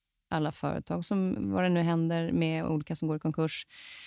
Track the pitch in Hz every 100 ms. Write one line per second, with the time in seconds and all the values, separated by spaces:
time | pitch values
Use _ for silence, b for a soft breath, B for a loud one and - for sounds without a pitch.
0 | _ _ - 160 151 - 143 - - 175
1 | 170 196 185 - 196 190 185 175 170 165
2 | 165 170 165 175 160 160 165 156 151 160
3 | 156 156 160 156 160 - - B B B